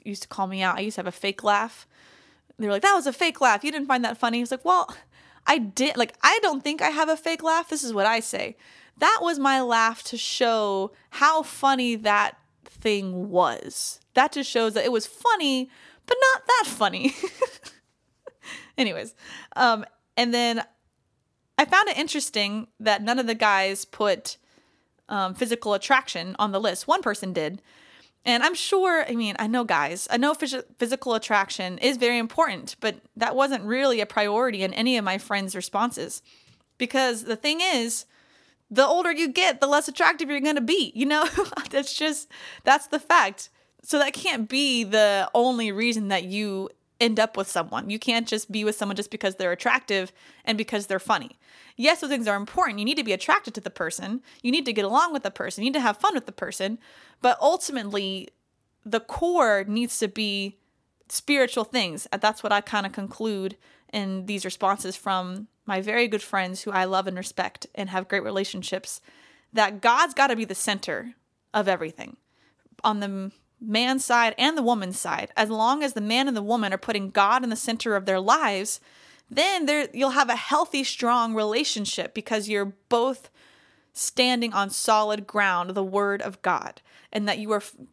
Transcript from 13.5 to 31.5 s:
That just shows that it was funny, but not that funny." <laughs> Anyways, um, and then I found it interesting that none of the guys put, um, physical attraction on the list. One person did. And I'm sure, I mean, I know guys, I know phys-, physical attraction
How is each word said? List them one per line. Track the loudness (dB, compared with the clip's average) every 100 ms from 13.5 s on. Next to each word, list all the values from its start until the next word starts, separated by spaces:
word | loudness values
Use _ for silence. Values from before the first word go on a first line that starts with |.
| 2 -8 -8 -8 -8 _ 4
That | 4
just | 2 -2
shows | 0 0
that | 2
it | 0
was | 0 -2
funny, | -2 2 2 2 0 -4 -12 -20 -10 -2
but | 4 4
not | 4 4
that | 2 2
funny." | 0 0 2 -2 -2
<laughs> | -8 -4 -4 -6 -20 -20 _ _ _ _ -20 _ -18 -18 -10 -2
Anyways, | -2 -2 -10 -14 -20 -20 -8 2
um, | 4 2 -2 _ _ -2
and | 0
then | 2 0 -2 -6 _ _ _ _ _ _ _ _ 0
I | 4
found | 4 4
it | 0
interesting | -2 -4 -4 -2 -2 -4 -10 -4
that | 0 0
none | 0 -2
of | 0
the | 2
guys | 4 4 2 -2 -8
put, | -2 0 0 -4 -12 _ _ _ _ _ _ -6
um, | -4 -2 -2
physical | -2 -2 0
attraction | 0 4 2 2 -8 -6 -2
on | -2
the | 0
list. | -2 -2 0
One | 0
person | 0 -4 -4
did. | -2 -4 -6 _ -20 -20 -20 _ _ 0
And | 2
I'm | 2 0
sure, | 0 2 4 2 0
I | -2
mean, | -4 -2
I | -2
know | 0
guys, | 2 2 0 -4 -2
I | 0
know | 2
phys-, | 0 -4 -6 -8 -6
physical | -4 -2 -2
attraction | -2 2 2 0